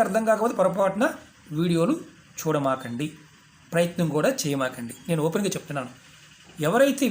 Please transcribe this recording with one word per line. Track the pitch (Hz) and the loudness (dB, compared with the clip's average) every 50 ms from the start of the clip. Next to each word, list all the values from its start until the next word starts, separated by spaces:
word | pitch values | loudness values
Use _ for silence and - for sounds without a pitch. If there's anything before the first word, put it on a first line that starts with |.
| 226 | 4
అర్థం | 196 190 220 220 | 4 2 2 2
కాకపోతే | 220 220 208 220 233 - - | 2 2 2 2 0 2 2
పొరపాటున | 180 - 170 202 196 190 190 208 254 320 - - - - - - - - 151 151 | 2 2 2 2 2 0 2 2 0 0 0 -4 -12 -20 -20 -20 -16 -8 -4 -2
వీడియోలు | 175 180 170 160 - - 320 339 - - - - - - - - | 0 2 2 2 2 2 0 -2 -4 -10 -20 -20 -20 -20 -16 -8
చూడమాకండి, | - 160 151 147 139 135 131 131 131 120 120 120 151 156 - - - - - - - _ _ - - - - | -4 -2 0 0 0 0 -2 -2 -4 -8 -6 -6 -6 -6 -8 -12 -20 -20 -20 -20 -20 _ _ -20 -12 -4 0
ప్రయత్నం | 170 175 170 - 180 170 156 143 | 0 0 0 0 0 0 0 2
కూడా | 151 156 247 269 - - | 2 2 2 0 0 -2
చేయమాకండి. | 147 143 135 131 127 - 123 120 117 - - - - | -2 -2 0 -2 -2 -4 -6 -10 -12 -12 -12 -6 -2
నేను | 170 156 147 | -2 0 0
ఓపెన్గా | 165 160 220 202 185 - | 0 0 0 -2 -2 -2
చెప్తున్నాను, | - - - 147 139 127 123 - - - - - - - - - - - - - - 147 156 | -4 -6 -8 -6 -8 -8 -8 -12 -18 -20 -20 -20 -20 -20 -20 -20 -20 -20 -20 -8 -4 -2 2
ఎవరైతే | 202 240 277 285 - 269 277 226 | 4 4 4 4 4 2 0 0